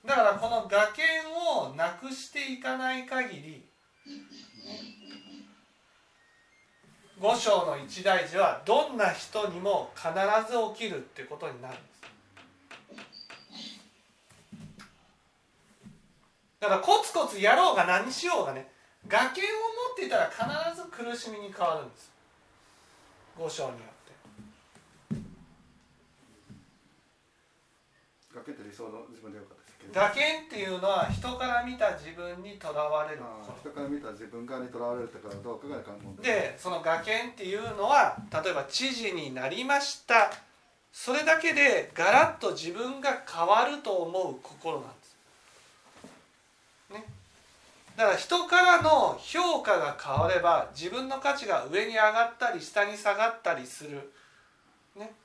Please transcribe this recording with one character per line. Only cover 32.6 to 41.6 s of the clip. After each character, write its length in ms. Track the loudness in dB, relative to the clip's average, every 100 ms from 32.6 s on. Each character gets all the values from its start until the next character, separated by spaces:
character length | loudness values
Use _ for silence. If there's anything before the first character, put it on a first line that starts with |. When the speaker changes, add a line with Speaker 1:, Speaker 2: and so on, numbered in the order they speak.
| -6
Speaker 1:
ら 120 | -2
わ 200 | 0 0
れ 120 | -2 -8
る 20 |
こ 60 | -12 -14
と。 80 | -16
Speaker 2:
あ 20 | -14
ー、 40 |
人 100 | -14
か 100 | -10
ら 80 | -6
見 120 | -6
た 120 | -8
自 140 | -14 -14
分 200 | -12 -10
側 160 | -10
に 60 | -10
と 100 | -6
ら 80 | -4
わ 80 |
れ 80 | -4
る 60 | -8
と 100 | -12
か 160 | -14
ど 200 | -12 -10
う 40 | -10
か 80 | -10
が 160 | -12 -12 -16
問 160 | -16 -6
題。 80 |
Speaker 1:
で、 320 | -2 -2 -2 -6
そ 120 | -6
の 60 | -4
我 260 | -2 -2
見 260 | -2 -4 -4
っ 20 |
て 100 | -10
い 100 | -6 -6
う 60 | -6 -2
の 80 |
は、 320 | 4 6 6 0 -6
例 180 | -2 -2
え 20 |
ば 100 | -2
知 300 | -4 -4 -2
事 180 | -2 -4
に 220 | -4 -8
な 140 | -6 -4
り 160 | -4
ま 160 | 0 0
し 260 | 0 -8 4
た。 240 | 6 6 0 -18 _ _ _ _
そ 200 | -10 -2
れ 120 | 2
だ 140 | 4 4
け 140 | 4
で 380 | 4